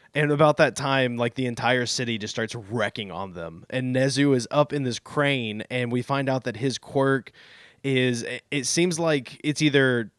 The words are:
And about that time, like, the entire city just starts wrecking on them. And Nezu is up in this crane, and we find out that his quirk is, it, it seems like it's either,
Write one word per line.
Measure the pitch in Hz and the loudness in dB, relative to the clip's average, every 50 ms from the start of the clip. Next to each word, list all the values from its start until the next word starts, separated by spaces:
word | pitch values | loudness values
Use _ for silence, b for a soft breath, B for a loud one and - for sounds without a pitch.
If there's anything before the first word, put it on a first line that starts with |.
| b b - | b b -2
And | 143 151 147 | 0 0 2
about | 147 143 156 151 147 - | 4 4 6 4 6 6
that | 160 131 104 | 4 2 2
time, | - 135 139 135 135 127 123 120 | 0 -2 0 2 2 2 2 0
like, | 117 120 120 - | 0 -2 -2 -2
the | - 131 | -2 -4
entire | 123 120 113 123 120 127 127 123 | -4 -2 0 0 2 2 2 0
city | 117 - - 127 117 113 104 | -2 -2 -2 -2 -2 -4 -4
just | 104 104 - | -6 -6 -4
starts | - 110 107 - | -4 -4 -4 -6
wrecking | 123 104 98 110 120 104 98 - - 107 95 | -10 -10 -6 -4 -2 -2 -2 -4 -6 -10 -8
on | 82 85 98 95 | -8 -8 -10 -8
them. | 87 87 85 82 82 87 - - | -10 -10 -10 -10 -12 -14 -12 -8
And | - 131 127 127 127 | -6 -4 -2 0 0
Nezu | 127 131 139 120 135 143 143 135 | 2 2 2 2 4 4 4 4
is | 127 113 - | 2 2 2
up | - 147 147 - | 2 2 2 2
in | 143 147 135 | 0 -2 -4
this | 123 113 - | -4 -4 -6
crane, | - - - 147 143 143 139 131 117 110 104 107 - - | -10 -6 -2 0 0 0 0 0 -2 -4 -6 -8 -8 -6
and | 123 123 123 120 | -4 -4 -2 -2
we | 123 127 | -2 -2
find | 120 - 139 139 135 135 | -2 -2 -2 -2 0 -2
out | 131 127 - | -2 -2 -4
that | 127 107 | -6 -6
his | 107 127 135 117 - | -4 -2 -2 -4 -4
quirk | - - - 139 135 135 135 131 - - b b b b b b b b b b - | -8 -4 -2 2 2 2 2 2 -2 -6 b b b b b b b b b b -4
is, | 139 135 127 127 127 120 117 - | 0 0 2 2 2 0 -2 -4
it, | - 127 120 - _ | -6 -8 -10 -8 _
it | 147 143 123 | -6 -4 -4
seems | - - 170 175 180 170 156 | -2 0 2 2 2 0 0
like | 170 165 156 139 120 - - - - | 0 0 0 0 -2 -6 -12 -4 -4
it's | 151 143 - | -2 0 2
either, | 156 151 131 143 135 131 123 120 113 104 - | 2 4 6 6 6 6 4 2 0 -4 -8